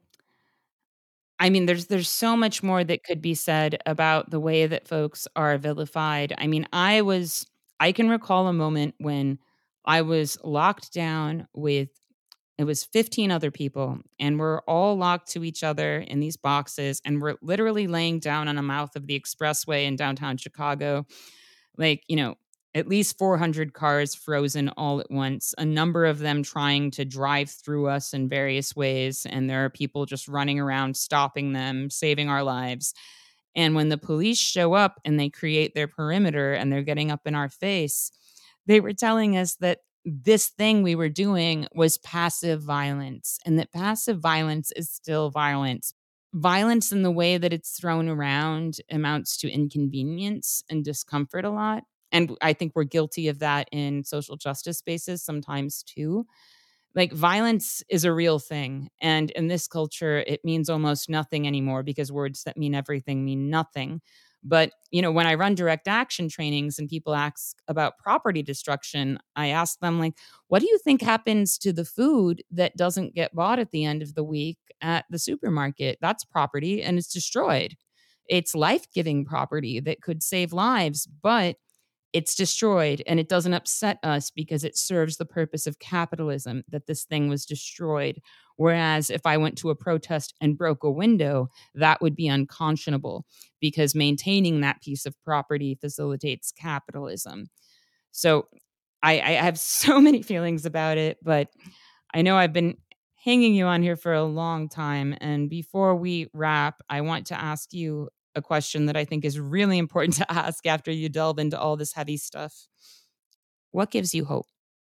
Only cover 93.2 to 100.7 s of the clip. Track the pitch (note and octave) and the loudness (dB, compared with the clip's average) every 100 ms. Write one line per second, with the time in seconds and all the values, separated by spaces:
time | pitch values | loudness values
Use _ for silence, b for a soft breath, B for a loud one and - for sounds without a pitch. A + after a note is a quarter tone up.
93.2 | - B B _ D#3 D3 D3 D3+ C#3+ C#3+ | -12 B B _ -4 2 2 4 2 2
94.2 | - G3 F#3 D#3+ C#3+ - - C#3 - C#3 | 2 2 4 4 2 -2 -6 -8 -8 -12
95.2 | - D3+ C#3 D3 C#3 C3 D3 C#3+ D3 C#3 | -2 -2 0 -2 -2 -4 -8 -6 -6 -4
96.2 | D3+ B2+ - - D#3+ C#3+ - D3 C#3 F#3 | -6 -6 -8 -10 -6 -8 -8 -12 -10 -10
97.2 | - D#2 - _ b b b b b - | -10 -12 -16 _ b b b b b 0
98.2 | E3+ D#3 - _ _ _ _ _ D#3 D#3+ | 4 4 2 _ _ _ _ _ 2 4
99.2 | - D#3 E3+ E3 - - - D4+ D4 C4 | 4 2 2 0 -4 0 4 8 8 8
100.2 | G#3+ F#3 E3+ E3 D#3+ | 2 -2 0 -2 -2